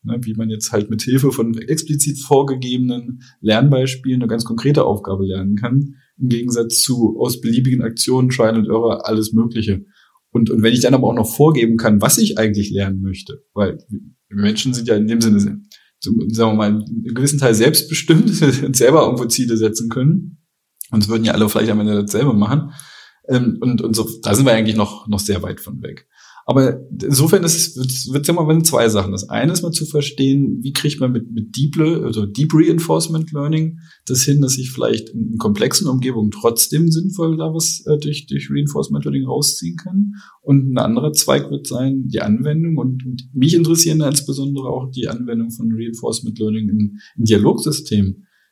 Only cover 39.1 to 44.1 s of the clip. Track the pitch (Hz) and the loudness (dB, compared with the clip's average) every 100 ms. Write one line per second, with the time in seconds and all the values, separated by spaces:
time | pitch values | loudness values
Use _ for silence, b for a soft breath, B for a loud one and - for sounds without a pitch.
39.1 | 139 131 - 151 - 170 170 185 190 202 | -4 -2 -2 -2 -4 -8 -8 -4 0 0
40.1 | B B B - 139 131 123 110 117 147 | B B B 2 4 4 0 0 0 0
41.1 | 151 - 139 - 143 - 120 135 135 131 | -2 0 0 0 -8 -6 -4 -2 -2 -4
42.1 | - 104 110 143 156 165 151 127 127 127 | -4 0 0 0 0 0 0 -2 -4 -6
43.1 | 127 - 131 143 170 160 165 165 156 143 | -10 -8 0 2 4 2 2 2 2 0